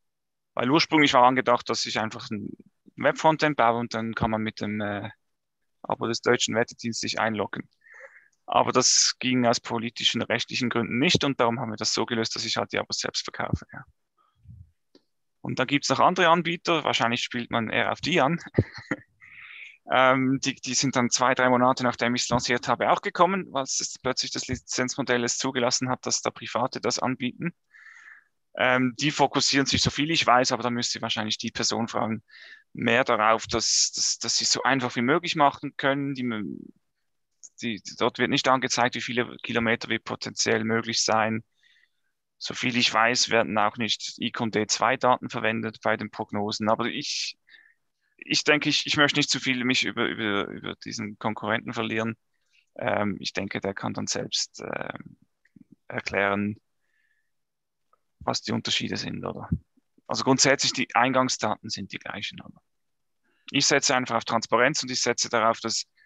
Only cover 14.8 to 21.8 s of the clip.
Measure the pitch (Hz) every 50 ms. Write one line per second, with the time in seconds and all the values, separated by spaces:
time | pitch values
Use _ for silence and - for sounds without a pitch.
14.8 | _ _ _ - _ _ _ _ _ _ _ _ - 127 127 127 127 123 143 143
15.8 | - - 135 123 120 156 180 185 185 165 165 180 160 165 170 165 - - 175 156
16.8 | - - 120 - 131 117 120 120 - - - 123 117 - - 117 110 107 - 113
17.8 | 113 98 110 - - 135 170 170 131 139 170 170 - - - - - - - -
18.8 | - - - - - _ _ _ - - - - - - - - - - - _
19.8 | _ - - 127 131 131 131 135 131 131 135 131 - 139 123 - - 131 123 -
20.8 | - 135 - 131 120 117 - - 127 123 131 - 127 127 127 120 123 127 127 -